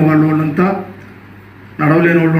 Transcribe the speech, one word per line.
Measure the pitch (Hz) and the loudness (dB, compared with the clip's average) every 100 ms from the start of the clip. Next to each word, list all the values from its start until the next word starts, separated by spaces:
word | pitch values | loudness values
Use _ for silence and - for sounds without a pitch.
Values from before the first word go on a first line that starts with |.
| 156 | 2
వాళ్ళు, | 156 156 | 2 2
వాళ్ళంతా | 156 156 147 185 196 - - - - - - - - - - | 0 -2 -2 -2 -2 -10 -18 -20 -20 -20 -20 -20 -20 -20 -6
నడవలేని | 151 165 170 170 | 0 2 2 2
వాళ్ళు | 160 | 2